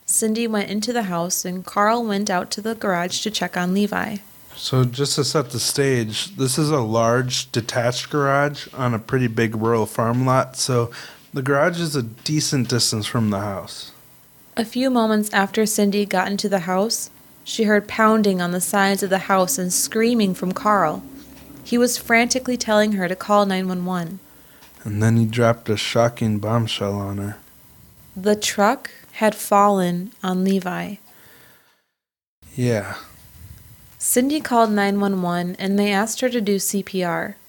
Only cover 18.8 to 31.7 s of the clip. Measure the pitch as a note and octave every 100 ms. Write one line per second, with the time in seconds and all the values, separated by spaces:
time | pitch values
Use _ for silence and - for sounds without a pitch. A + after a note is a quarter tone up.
18.8 | G3 G3 G3+ F#3+ F3 F#3+ F#3 - F3+ F#3
19.8 | - A3 A3+ A#3+ G3+ F3+ F3+ F3+ G#3+ G#3
20.8 | D#3+ D3+ - - - - - - - A#3+
21.8 | B3 B3 - A3+ A#3+ B3+ B3+ A#3+ - G#3+
22.8 | G#3+ G#3 F3 F#3 - G#3 G3+ F#3 F#3 F3+
23.8 | F3+ F3+ E3 F#3+ - - - - - -
24.8 | - G#2 A2 A2+ A2 A2+ A#2 A#2 - G#2
25.8 | - B2 A#2 - A2+ G#2+ G#2+ A#2 A2+ -
26.8 | G2+ G2+ G2 G2 G2+ G#2 - - - -
27.8 | - - - - F#3+ G#3 G#3+ - G3+ C4+
28.8 | - - - - G#3+ G#3+ - G3+ G3+ G3
29.8 | F3+ F3 F#3+ - F#3 F#3 F#3+ G3 F3+ F3
30.8 | F3 G3+ - - - - - _ _